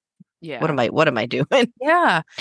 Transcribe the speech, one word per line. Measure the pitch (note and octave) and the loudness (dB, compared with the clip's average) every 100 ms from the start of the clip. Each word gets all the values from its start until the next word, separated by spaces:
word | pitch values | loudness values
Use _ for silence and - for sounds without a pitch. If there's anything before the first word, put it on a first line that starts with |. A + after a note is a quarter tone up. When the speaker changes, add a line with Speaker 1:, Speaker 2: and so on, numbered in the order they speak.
| _ _ _ _ | _ _ _ _
Speaker 1:
Yeah. | E3 C3 | -14 -6
Speaker 2:
"What | D#3 | -2
am | C#3+ | 0
I, | B2 | 0
what | C3 D#3 | 2 0
am | A#2+ | 0
I | A#2+ | -4
<laughs> | |
doing?" | B2 C#3 C4 A#3+ - | -4 0 2 0 -2
Speaker 3:
Yeah. | C4+ E4+ D#4+ F3 - - | 0 2 2 0 -4 -10